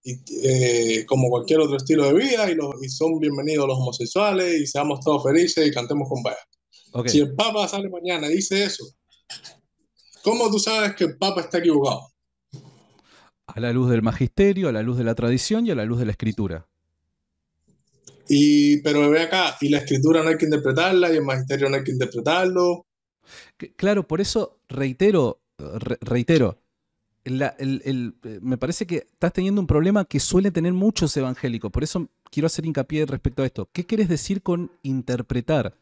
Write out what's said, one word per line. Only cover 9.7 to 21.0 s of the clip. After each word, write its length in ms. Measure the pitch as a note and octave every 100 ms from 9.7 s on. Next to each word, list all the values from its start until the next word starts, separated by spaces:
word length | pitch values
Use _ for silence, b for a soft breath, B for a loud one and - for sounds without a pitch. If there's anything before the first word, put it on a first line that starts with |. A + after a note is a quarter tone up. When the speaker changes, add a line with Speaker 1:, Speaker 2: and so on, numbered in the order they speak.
| _ _ _ _ -
Speaker 1:
¿cómo 280 | - A#3 A3+
tú 80 | G#3
sabes 340 | G#3+ A3 G#3 G3+
que 100 | E3+
el 120 | C3+
Papa 240 | G3 F3+
está 160 | E3 F3
equivocado? 540 | E3+ D3 C#3 G#2 - _ _ _ _ - - _ _ _ b b b _ -
Speaker 2:
A 120 | -
la 140 | A#2+
luz 160 | A#2+ B2+
del 120 | A#2
magisterio, 680 | A2 F#2+ B2 - G3+ G3 F3
a 20 |
la 100 | A2
luz 160 | A2+ B2
de 60 |
la 100 | A#2
tradición 540 | A2+ A#2 B2 - G#3+ A#3
y 40 |
a 40 | C#3+
la 80 |
luz 160 | A2 A#2+
de 60 | A2+
la 60 |
Escritura. 540 | G2+ A2 G#2+ G2 E2 - _ _ _ _ _ _ _ _ _ _ _ _ _ - _ -
Speaker 1:
Y, 520 | C#3+ D3 D3 D3 D3
pero 280 | D3 D3 D3
ve 120 | D#3
acá, 320 | E3 F#3 E3 -
y 80 | F#3
la 100 | C#3+
Escritura 420 | C3 C3+ D3+ E3
no 60 | D#3+
hay 80 | D#3+
que 80 | D#3
interpretarla 680 | D3 C3+ C3 F3+ F#3